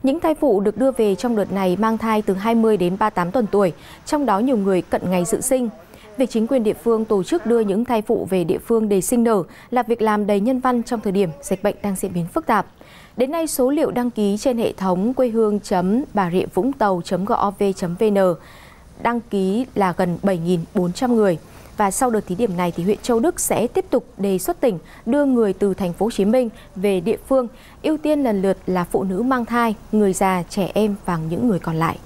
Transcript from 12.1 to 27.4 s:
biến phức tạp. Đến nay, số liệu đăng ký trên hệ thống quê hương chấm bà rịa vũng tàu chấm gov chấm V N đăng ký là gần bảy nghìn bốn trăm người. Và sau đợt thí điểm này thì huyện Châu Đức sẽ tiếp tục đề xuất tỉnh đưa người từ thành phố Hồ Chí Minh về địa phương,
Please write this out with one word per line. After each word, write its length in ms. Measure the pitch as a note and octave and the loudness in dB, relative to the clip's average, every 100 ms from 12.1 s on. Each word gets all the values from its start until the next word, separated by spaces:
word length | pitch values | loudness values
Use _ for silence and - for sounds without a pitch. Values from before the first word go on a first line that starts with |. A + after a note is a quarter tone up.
biến 120 | F3+ E3+ | -4 -4
phức 120 | - D#4+ | -4 0
tạp. 200 | G#3+ - - - - - - | 0 0 -10 -20 -20 -18 -4
Đến 140 | C4 | -2
nay, 160 | E4 D#4+ | 0 -4
số 220 | - B3+ | 0 0
liệu 220 | D4 D4 | 2 0
đăng 200 | B3 A#3+ | 0 -2
ký 260 | A3 G3+ G#3 | 0 0 2
trên 200 | C#4 A#3 | 0 0
hệ 160 | G#3+ | -2
thống 400 | - F#3+ F3+ G#3+ | -2 0 0 0
quê 140 | C4 B3+ | 0 0
hương 300 | A3+ G#3+ G#3 | 2 0 0
chấm 440 | - F#3 F#3 A3+ D4+ | 0 0 2 0 0
bà 180 | G#3+ F3+ | -2 0
rịa 140 | F3+ - | 0 0
vũng 200 | - A3+ | -2 -2
tàu 280 | C#4 G#3+ F3+ F3 | 0 0 0 -2
chấm 200 | F3+ G3 | -4 -2
gov 380 | A#3+ G3+ G3 G3+ F#3+ | 0 -2 0 -2 -2
chấm 200 | F3 F3 | -6 0
V 80 | |
N 140 | A3 G3+ F#3+ E3 - - - - - - | 2 4 2 0 -8 -20 -20 -20 -20 -6
đăng 180 | - A#3+ | -4 -4
ký 460 | A3+ G3+ F#3+ G#3 B3+ - | -4 -2 0 0 -2 0
là 180 | F#3 E3 | 0 0
gần 200 | F3+ E3+ | -2 0
bảy 140 | G3 F#3 | -2 -2
nghìn 220 | E3+ F3+ D#3+ G3+ | 0 -2 0 -2
bốn 180 | F3 | -2
trăm 220 | F3+ B3+ A#3 | -2 0 2
người. 220 | G3+ D#3+ - - - - | 2 0 -6 -20 -20 -2
Và 140 | G3+ | -2
sau 180 | F#3 B3+ | 0 0
đợt 180 | A3 G3 | 0 -2
thí 80 | F3+ | -2
điểm 220 | A#3+ F3+ | -2 0
này 160 | F3+ E3+ | -2 -2
thì 80 | |
huyện 140 | F3 - | -2 -2
Châu 180 | - A#3 | 0 0
Đức 200 | D4 F4 | 0 -2
sẽ 280 | - - A#3 | -2 -2 0
tiếp 180 | - F#4 | -2 0
tục 160 | C4 - - | -2 -2 -6
đề 220 | G3 F#3+ | -2 -2
xuất 220 | - E4+ | -2 -2
tỉnh 180 | C4+ E3 - - - | -2 -2 -10 -12 -2
đưa 200 | C#4+ C#4+ | 2 2
người 280 | B3+ G#3+ | 2 2
từ 200 | F#3 G3+ | 0 -2
thành 200 | F#3 F#3+ | 0 -4
phố 120 | E3+ G#3 | -2 -4
Hồ 60 | |
Chí 140 | - G3 | 0 2
Minh 240 | B3+ A#3+ - - - | 2 0 -6 -18 -4
về 240 | G3+ F#3+ | 0 0
địa 180 | E3+ G#3+ - | 0 -4 0
phương, 200 | C4+ | 0